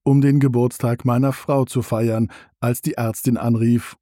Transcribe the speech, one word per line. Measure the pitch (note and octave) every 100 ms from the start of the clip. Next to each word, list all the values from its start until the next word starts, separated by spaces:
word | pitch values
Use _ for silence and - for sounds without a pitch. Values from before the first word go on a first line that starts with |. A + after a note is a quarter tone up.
um | C#3 C#3
den | C#3 C#3
Geburtstag | C3+ A#2+ B2 - A#2+ A#2+
meiner | B2 A#2+ C3+
Frau | - - C#3
zu | B2+ B2+
feiern, | - A2+ A#2 A2 A2+ - - -
als | A#2+ B2
die | D#3
Ärztin | - A#2 - C3 A2+
anrief, | A#2+ A2+ A#2 A#2+ - -